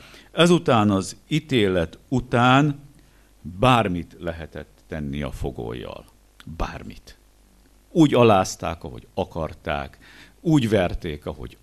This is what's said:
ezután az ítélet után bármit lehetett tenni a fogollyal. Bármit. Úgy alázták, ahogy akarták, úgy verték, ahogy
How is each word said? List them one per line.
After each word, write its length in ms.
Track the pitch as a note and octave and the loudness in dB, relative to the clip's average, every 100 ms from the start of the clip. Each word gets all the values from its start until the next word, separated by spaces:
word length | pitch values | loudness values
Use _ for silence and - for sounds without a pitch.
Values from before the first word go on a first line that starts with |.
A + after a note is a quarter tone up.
| - - - | -20 -20 -10
ezután 580 | - E3+ E3+ E3 A#2+ G#2 | 2 4 4 4 2 4
az 260 | F#2+ F#2 - _ | 2 -2 -10 _
ítélet 680 | D3+ D#3 C3 G2+ F#2 D#2+ - _ | -4 0 0 2 2 -2 -6 _
után 720 | B2+ B2 B2 B2 C3 D3 C#3+ - - _ _ _ _ | -6 -2 2 4 4 2 -2 -12 -20 _ _ _ _
bármit 760 | D#2 F2+ B2+ B2 G#2 F2 D#2+ - | -16 -2 2 2 2 -4 -6 -10
lehetett 600 | E2+ E2 D#2 E2 D2 _ _ | -10 -10 -12 -14 -16 _ _
tenni 340 | D#2+ C#2+ C#2 | -10 -8 -8
a 80 | C#2 | -8
fogollyal. 760 | - D2 C2 A1+ A#1+ G1+ - - _ _ - - E2 | -8 -10 -8 -10 -10 -12 -16 -20 _ _ -20 -18 -10
Bármit. 640 | C#2 - A#1 - - - _ _ _ _ _ _ _ | -10 -10 -16 -18 -20 -20 _ _ _ _ _ _ _
Úgy 240 | F#3 D3+ | 4 4
alázták, 720 | B2 A#2+ G2 F#2 - F2 E2+ | 6 6 6 2 -4 -8 -8
ahogy 220 | D#2 A#1+ - | -12 -16 -12
akarták, 840 | - F2+ E2+ D#2 E2 - D2 C#2 - - - - _ | -8 -6 -6 -8 -8 -6 -6 -8 -14 -20 -20 -20 _
úgy 280 | F3+ D3+ A2+ | 0 2 4
verték, 580 | G#2 F2 - F2 D2 - | 2 0 -2 -8 -10 -10
ahogy 300 | C#2 B1 - | -12 -14 -16